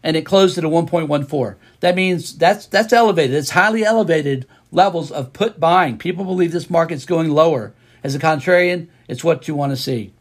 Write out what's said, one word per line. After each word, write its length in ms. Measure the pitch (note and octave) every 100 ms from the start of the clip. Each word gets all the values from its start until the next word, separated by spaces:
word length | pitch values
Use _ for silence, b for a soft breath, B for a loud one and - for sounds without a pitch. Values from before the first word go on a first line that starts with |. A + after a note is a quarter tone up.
and 120 | D#3+ D#3+
it 100 | D#3
closed 320 | G3 F#3+ F3
at 60 |
a 60 | D#3+
one 160 | E3 E3+
point 220 | F3 D#3
one 180 | D3 C3+
four. 320 | D3 A2 F#2 b b
That 160 | F3 F3+
means 420 | F#3 F3 E3+ -
that's, 280 | E3 G#3 -
that's 280 | G3 A3
elevated. 420 | A#3 A3+ E3 C#3 C#3+
It's 160 | C#3
highly 320 | F3+ G#3 A3+
elevated 640 | G#3+ A3+ F3+ D#3+ C#3+ C3+ B2+ b b
levels 400 | E3 G3 E3+ D3
of 220 | D3+ B2+
put 260 | - G#3+ G#3+
buying. 380 | E3 F3+ D#3+ A2
People 280 | F3 F3 F#3+
believe 260 | F3+ E3
this 180 | E3+ -
market's 360 | E3+ E3 D3+ -
going 240 | E3+ E3
lower. 440 | D3 E3 C#3 G#2 b b b
As 120 | - C#3
a 40 |
contrarian, 680 | D#3+ D3+ F3+ F3+ F3+ F3+ E3+ b b
it's 160 | B2
what 240 | E3 D#3+ -
you 80 | C#3+
wanna 220 | C#3 C3+
see. 360 | - A#2+ G2 _